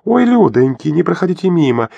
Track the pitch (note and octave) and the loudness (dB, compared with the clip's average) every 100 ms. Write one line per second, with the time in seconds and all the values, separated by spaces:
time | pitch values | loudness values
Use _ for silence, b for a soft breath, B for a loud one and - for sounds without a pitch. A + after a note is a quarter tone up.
0 | - A#3+ A#3+ A#3+ D#3 A#2 C3 B2+ D#3 D#3 | -2 0 2 2 2 2 0 -2 -4 -2
1 | F3 F3 F#3 F3+ F#3 E3+ C#3 A#2+ A2+ | -2 -2 -4 -2 -2 0 0 0 -4